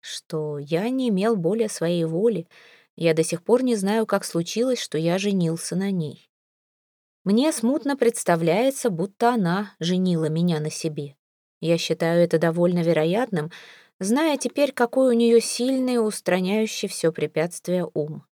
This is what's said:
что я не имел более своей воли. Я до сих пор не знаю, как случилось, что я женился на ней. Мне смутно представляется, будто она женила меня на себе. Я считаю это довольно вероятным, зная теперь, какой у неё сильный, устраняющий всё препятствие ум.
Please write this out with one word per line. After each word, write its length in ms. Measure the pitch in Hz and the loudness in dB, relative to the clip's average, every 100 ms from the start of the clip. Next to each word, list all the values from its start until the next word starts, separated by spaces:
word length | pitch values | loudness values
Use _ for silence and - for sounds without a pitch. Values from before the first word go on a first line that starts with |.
что 580 | - - _ 160 151 147 | -14 -16 _ -6 -4 -6
я 300 | 143 165 214 | -4 -2 0
не 180 | 262 254 | 0 0
имел 280 | 190 208 226 | 2 2 0
более 320 | 165 214 220 | 0 0 -2
своей 360 | - 165 175 | -2 -2 0
воли. 440 | 165 160 220 196 170 - - - _ - | 0 2 0 0 -6 -18 -20 -20 _ -4
Я 180 | 165 | 0
до 80 | 160 | 2
сих 200 | 160 170 | 0 -2
пор 200 | - 240 | 2 2
не 140 | 262 226 | 2 0
знаю, 280 | 190 220 | 0 0
как 200 | 220 196 | 0 -2
случилось, 560 | 196 170 170 - 254 240 | -2 -4 -4 -2 -2 -2
что 180 | - 151 | -4 -2
я 180 | 165 180 | 0 0
женился 600 | 202 196 170 165 - 170 | 0 0 0 -2 -4 -4
на 140 | 196 | -2
ней. 380 | 185 156 - _ _ _ _ _ _ _ _ _ _ | -2 -4 -8 _ _ _ _ _ _ _ _ _ _
Мне 280 | - 208 294 | 0 2 2
смутно 440 | 302 226 285 285 277 | 0 0 0 -2 0
представляется, 960 | 233 233 - 170 165 175 262 269 247 | 0 0 0 0 2 2 2 0 -2
будто 400 | 170 196 _ 233 | -2 -4 _ 0
она 440 | 233 180 180 208 _ | 2 0 0 -4 _
женила 500 | 170 180 185 175 156 | -2 0 2 0 0
меня 320 | 156 175 160 | 0 0 0
на 100 | 151 | -2
себе. 460 | 147 165 151 143 _ _ _ _ _ | -6 -6 -6 -10 _ _ _ _ _
Я 180 | 165 170 | 0 0
считаю 440 | - 165 165 170 | 0 -2 2 2
это 160 | 170 170 | 4 2
довольно 440 | 165 165 175 175 | 2 2 2 2
вероятным, 680 | 165 160 156 190 254 180 151 - - - _ _ | 2 2 2 0 0 -2 -4 -10 -20 -20 _ _
зная 360 | 190 247 320 277 | 0 2 2 0
теперь, 360 | 254 - 285 | -2 0 0
какой 420 | - 240 262 262 | 2 0 2 4
у 20 | 233 | 4
неё 240 | 233 233 | 6 4
сильный, 640 | 226 - 247 262 254 247 | 4 -4 -2 0 0 0
устраняющий 840 | 220 - - 180 185 214 220 - 202 | 0 -2 -2 0 0 0 -2 -4 -8
всё 240 | - 165 | -2 -2
препятствие 760 | 160 151 - 165 - - 180 170 | -2 -4 -2 -4 -4 -4 -2 -2
ум. 300 | - 151 151 - | -4 -6 -8 -16